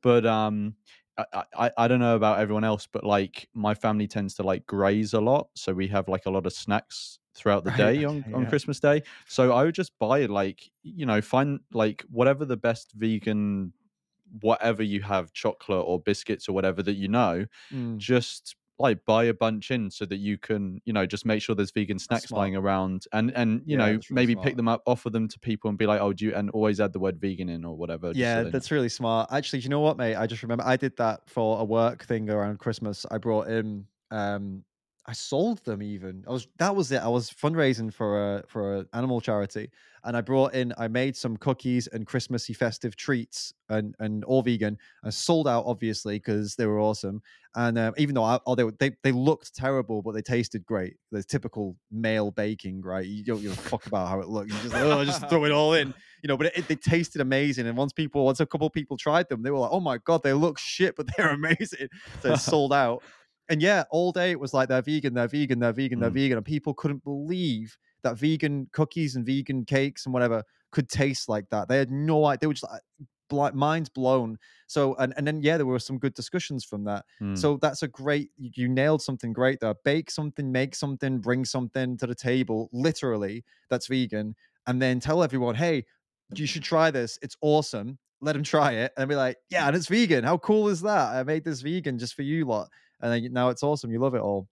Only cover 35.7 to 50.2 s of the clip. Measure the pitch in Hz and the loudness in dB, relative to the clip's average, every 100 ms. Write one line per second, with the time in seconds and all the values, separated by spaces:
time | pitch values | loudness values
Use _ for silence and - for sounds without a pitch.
35.7 | 104 104 101 95 92 95 127 - _ 180 | -6 -6 -8 -10 -12 -8 -8 -8 _ 0
36.7 | 196 143 131 117 120 117 - 147 165 139 | 2 0 0 2 0 -2 -4 -2 2 2
37.7 | 117 113 - 107 104 101 101 - 113 98 | 2 -4 -4 -2 0 0 -4 -6 -6 -4
38.7 | 98 95 117 131 123 110 107 98 107 117 | -4 -6 -4 -2 -2 0 0 -2 -6 -10
39.7 | _ _ _ - 120 113 135 135 131 123 | _ _ _ -4 -4 2 4 4 2 -2
40.7 | - 113 117 131 - 127 110 - 123 123 | -2 -2 0 0 -2 -6 -2 -2 0 0
41.7 | 123 113 113 107 127 - 120 - 110 120 | 0 -2 -8 -4 -4 -2 -6 -6 -2 -2
42.7 | - 120 - - 131 - - - - _ | -2 -8 -6 -2 -2 -2 -10 -12 -14 _
43.7 | 107 107 - 110 107 - 131 123 117 104 | -2 -2 -6 -6 -4 2 2 4 0 0
44.7 | 107 - _ 113 - - 165 147 117 117 | -4 -14 _ -10 -6 2 2 4 2 0
45.7 | 110 113 107 107 104 - 107 104 - 110 | -2 -2 -4 -4 -6 -2 -2 -2 -2 0
46.7 | 107 107 107 98 107 - - _ 113 120 | 2 2 0 -6 -8 -12 -20 _ -2 0
47.7 | 117 113 110 147 135 110 123 - 123 117 | 2 0 0 0 2 2 2 2 0 0
48.7 | 110 139 - 135 123 135 160 - - 131 | 0 -2 0 0 2 2 0 -4 -6 -2
49.7 | 135 107 110 101 107 | -2 -2 -4 -4 -8